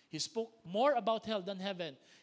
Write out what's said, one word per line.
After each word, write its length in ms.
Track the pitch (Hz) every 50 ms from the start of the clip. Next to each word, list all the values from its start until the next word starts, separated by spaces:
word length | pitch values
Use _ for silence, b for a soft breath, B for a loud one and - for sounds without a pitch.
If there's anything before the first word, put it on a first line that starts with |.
| b
He 160 | b - 151 156
spoke 320 | - - 226 226 226 - - -
more 320 | 165 180 208 247 294 285
about 320 | 240 208 220 226 220 -
hell 160 | 214 220 202 180
than 160 | 185 202 185
heaven. 400 | 185 202 196 175 175 156 135 B B B B B